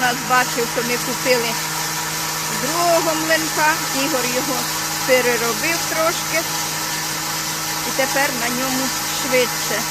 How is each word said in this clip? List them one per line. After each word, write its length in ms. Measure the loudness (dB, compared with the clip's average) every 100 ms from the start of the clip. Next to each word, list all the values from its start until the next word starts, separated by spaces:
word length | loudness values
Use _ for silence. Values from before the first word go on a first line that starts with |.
нас 160 | 2 0 2
бачив, 380 | 4 4 0 0
то 80 | 0
ми 140 | 0 -2 -2
купили 440 | -2 2 2 2 -2 -4 -4 -4 -4 -4 -4 -4 -4 -4 -2
другого 520 | -2 2 4 4 4
млинка, 600 | 0 2 2 2 2 2 2 0 -2
Ігор 200 | 0 0 0
його 240 | 0 0 -2 -2 -4 -4 -2 4
переробив 720 | 4 4 2 0 0 0 0 -2
трошки, 480 | 0 0 0 -2 -2 -2 -4 -4 -4 -4 -4 -4 -4 -4 -4 -4 -4 -4 -4 -2
і 20 | 0
тепер 340 | 2 2 0 0
на 80 | -2
ньому 360 | -2 0 0 -2 -2 -4 -4
швидше. 600 | 2 2 2 0 -2 -2 -2